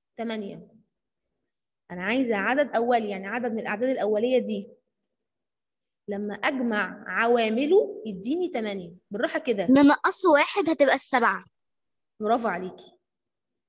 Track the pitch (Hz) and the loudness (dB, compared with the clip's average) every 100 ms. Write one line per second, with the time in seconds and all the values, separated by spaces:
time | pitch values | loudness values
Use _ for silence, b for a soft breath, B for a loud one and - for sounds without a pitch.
0 | _ - 226 220 196 165 - _ _ _ | _ -12 -8 -8 -10 -12 -18 _ _ _
1 | _ _ _ _ _ _ _ _ - 180 | _ _ _ _ _ _ _ _ -16 -8
2 | 185 254 247 208 202 269 277 226 240 240 | -2 0 0 0 0 0 0 0 2 0
3 | 214 190 190 240 240 220 - 208 254 262 | 0 -8 -8 -6 -6 -6 -6 -2 -2 0
4 | 208 214 240 254 208 208 196 - _ _ | 0 0 2 0 0 -6 -8 -16 _ _
5 | _ _ _ _ _ _ _ _ _ _ | _ _ _ _ _ _ _ _ _ _
6 | - 202 208 202 269 269 240 208 185 180 | -10 -6 -6 -4 -2 -2 -2 -2 -2 -6
7 | - 185 233 240 220 220 285 180 - - | -8 0 2 4 2 0 4 4 2 -4
8 | 226 185 214 330 359 233 214 202 170 180 | -10 -10 -6 -4 -4 -4 -6 -8 -10 -16
9 | - 202 320 311 262 202 185 269 285 285 | -12 -6 -4 -4 -2 -2 4 6 8 6
10 | 339 - 359 294 311 - 311 311 269 262 | 2 0 4 4 4 0 0 2 4 2
11 | - 247 226 190 - _ _ _ _ _ | 0 0 2 0 -8 _ _ _ _ _
12 | _ - 214 226 226 180 185 - - _ | _ -6 0 0 0 -4 -6 -12 -20 _
13 | _ _ _ _ _ _ | _ _ _ _ _ _